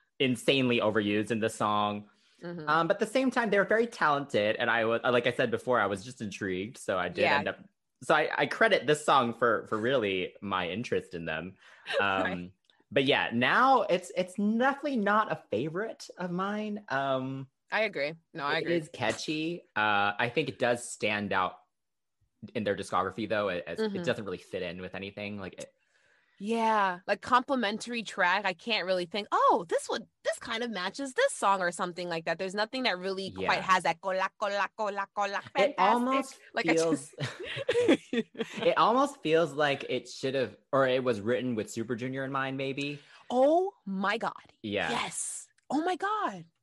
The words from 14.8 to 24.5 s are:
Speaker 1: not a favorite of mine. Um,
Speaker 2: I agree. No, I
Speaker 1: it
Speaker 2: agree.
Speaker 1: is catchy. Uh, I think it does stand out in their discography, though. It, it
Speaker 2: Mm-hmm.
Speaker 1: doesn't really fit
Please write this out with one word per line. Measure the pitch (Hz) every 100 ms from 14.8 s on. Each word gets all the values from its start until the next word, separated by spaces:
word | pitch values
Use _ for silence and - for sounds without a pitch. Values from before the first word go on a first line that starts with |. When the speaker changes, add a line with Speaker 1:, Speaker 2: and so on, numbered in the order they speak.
| 302 262
Speaker 1:
not | 202 214 208
a | - -
favorite | 104 156 165 226 - - -
of | 180
mine. | 175 196 208 214 208 -
Um, | 135 139 131 131 135 135 _ -
Speaker 2:
I | 196
agree. | 214 165 143 165 _
No, | 165 143
I | 160
Speaker 1:
it |
Speaker 2:
agree. | 160 170
Speaker 1:
is | 156
catchy. | - 107 117 - 156 160 175 - -
Uh, | 107 101 101 104
I | 120
think | 120 127
it | -
does | 123 120 -
stand | - 107 104 101
out | 95 92 - _ _ _ _ _ _ _ _ - 120
in |
their | 104 95
discography, | 98 92 95 92 104
though. | 107 101
It, | 87 -
it | 85
Speaker 2:
Mm-hmm. | 220 196
Speaker 1:
doesn't | 127 117
really | 101 87
fit | -